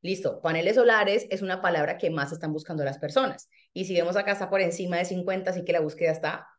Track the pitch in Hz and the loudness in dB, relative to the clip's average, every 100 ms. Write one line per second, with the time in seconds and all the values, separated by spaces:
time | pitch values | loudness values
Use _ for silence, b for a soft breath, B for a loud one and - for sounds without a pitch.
0 | 175 190 - - 170 160 175 220 240 220 | -4 -2 -2 -2 -2 2 4 6 6 6
1 | 196 208 - 196 190 185 185 165 147 - | 4 2 0 -4 -4 0 0 2 0 0
2 | 175 160 139 160 160 151 - 156 139 139 | -2 -2 -4 -4 -4 -6 -6 -4 -4 -4
3 | 147 269 - - - b b - 190 175 | -2 0 0 -4 -18 b b -10 0 0
4 | 170 190 202 202 180 196 180 170 180 175 | 2 0 0 -2 0 0 0 0 -2 -2
5 | 175 180 180 190 185 180 - 170 156 - | -2 -2 -2 -2 -2 -4 0 0 0 0
6 | 165 160 151 - - | 0 0 -2 -4 -10